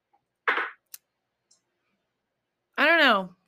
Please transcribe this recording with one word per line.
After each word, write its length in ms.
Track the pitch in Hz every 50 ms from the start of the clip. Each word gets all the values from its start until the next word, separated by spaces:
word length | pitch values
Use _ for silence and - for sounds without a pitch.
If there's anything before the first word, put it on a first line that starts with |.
| _ _ _ _ _ _ _ _ _ - - - - - - _ _ _ - - _ _ _ _ _ _ _ _ _ _ _ _ _ _ _ _ _ _ _ _ _ _ _ _ _ _ _ _ _ _ _ _ _ _ _ -
I 60 | 269
don't 140 | 311 339 330
know, 360 | 294 254 220 190 190 170 - _ _